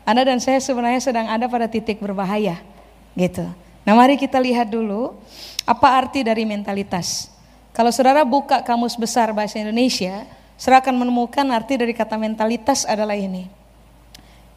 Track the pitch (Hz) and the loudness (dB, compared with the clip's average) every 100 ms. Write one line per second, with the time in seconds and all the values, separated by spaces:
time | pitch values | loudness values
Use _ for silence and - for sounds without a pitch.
0 | - 240 262 247 - 269 269 240 240 247 | 0 2 4 2 2 0 0 -2 0 0
1 | 262 233 220 226 247 240 226 226 220 202 | 0 -2 -2 -2 -2 -2 -2 -4 -4 -6
2 | 202 196 185 214 202 170 - - - - | -6 -4 -2 -2 -2 -4 -12 -20 -20 -20
3 | - - 180 180 175 - - - - 226 | -10 -2 -2 -2 -8 -10 -20 -4 4 6
4 | 254 277 269 262 254 240 208 226 220 202 | 6 4 2 0 2 0 -2 -2 -4 -4
5 | 294 - - - - - - 220 277 262 | -6 -10 -20 -20 -16 -4 -2 4 4 4
6 | 262 277 226 220 220 208 202 196 196 185 | 2 0 0 0 -2 -4 -4 -6 -4 -4
7 | 165 - - _ _ - _ - 233 233 | -4 -8 -12 _ _ -20 _ 2 2 4
8 | 254 294 262 277 277 247 - 240 240 226 | 4 6 4 0 2 0 0 -2 -2 -4
9 | 226 247 220 214 208 226 214 226 254 - | -2 0 0 0 -4 -4 -4 0 0 0
10 | 185 196 262 - - - - 262 262 247 | -6 -8 -14 -20 -20 -6 4 4 4 -2
11 | 247 247 240 285 277 226 226 269 240 233 | 0 0 -2 -2 0 -2 -2 -2 -2 -2
12 | 220 220 220 220 220 233 277 262 - 214 | -4 -4 -4 -2 -2 -2 -2 -2 -2 -2
13 | 208 202 196 185 185 - - _ - - | -2 -4 -6 -8 -12 -20 -20 _ -20 -20
14 | - - - - - | -20 -20 -20 -20 -20